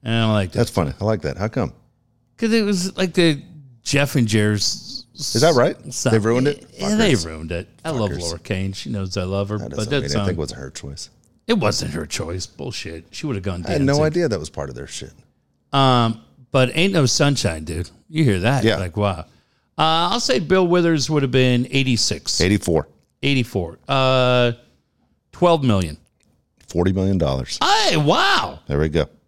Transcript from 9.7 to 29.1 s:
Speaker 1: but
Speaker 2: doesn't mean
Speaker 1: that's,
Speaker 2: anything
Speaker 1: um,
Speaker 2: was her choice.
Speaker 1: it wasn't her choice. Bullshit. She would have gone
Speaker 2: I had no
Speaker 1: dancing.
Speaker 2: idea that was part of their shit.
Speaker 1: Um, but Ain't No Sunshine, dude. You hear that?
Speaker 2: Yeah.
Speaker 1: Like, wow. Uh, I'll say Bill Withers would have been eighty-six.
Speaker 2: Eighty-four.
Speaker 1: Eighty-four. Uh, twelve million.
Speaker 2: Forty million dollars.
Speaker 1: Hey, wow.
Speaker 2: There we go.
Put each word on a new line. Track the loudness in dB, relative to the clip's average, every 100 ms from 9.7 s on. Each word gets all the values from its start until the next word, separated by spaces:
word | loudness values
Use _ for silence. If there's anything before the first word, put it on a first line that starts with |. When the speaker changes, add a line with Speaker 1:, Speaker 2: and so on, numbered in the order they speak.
Speaker 1:
but | -6
Speaker 2:
doesn't | -2
mean | -2
Speaker 1:
that's, | -2
Speaker 2:
anything | -2 -2 -2
Speaker 1:
um, |
Speaker 2:
was | -6
her | -8 -14
choice. | -14 -14 -14 -16 _ _ _ -2
Speaker 1:
it |
wasn't | 0 2 -2 -4
her | -6 -8
choice. | -8 -6 -8 -10
Bullshit. | -12 -10 -10 -12 -14 -14
She | -10 -6
would | -4
have |
gone | -4 -6 -4
Speaker 2:
I |
had | 0
no | 2
Speaker 1:
dancing. | 2
Speaker 2:
idea | 2 2 0
that | -2
was | -6
part | -8 -8
of |
their | -8 -12
shit. | -12 -14 -18 _ _ _ _ _
Speaker 1:
Um, | 2 4 4 2 -2 -10 _ -4
but | 0 2
Ain't | 2 0
No | 2
Sunshine, | 2 2 2 2 -2 -4
dude. | -8 -8 -8 _ _
You | 0
hear | 2 2
that? | 2 2
Speaker 2:
Yeah. | 2 0
Speaker 1:
Like, | -2 -2
wow. | -2 -2 -10 _ _ _ _ -2
Uh, | 0 2 0
I'll | -2
say | 0 -2
Bill | 2 2 4
Withers | 2 2 2 0
would | 0
have | 2
been | 2 4 2 0
eighty-six. | 0 0 0 0 -4 -4 0
Speaker 2:
Eighty-four. | 2 2 2 0 0 _ _ _
Speaker 1:
Eighty-four. | -2 0 0 -4 -6 -10 -4
Uh, | 0 2 4 4 4 2 -2 _ _ _ _ _ _ _
twelve | 0 4 4
million. | 4 2 0 -8 _ _ _ _ _ _ _
Speaker 2:
Forty | 0 2
million | 2 0 2
dollars. | 0 -2 -4 -2
Speaker 1:
Hey, | 0 2 2 2
wow. | 2 2 2 0 -2 -8 _
Speaker 2:
There | 0
we | 2
go. | 0 -2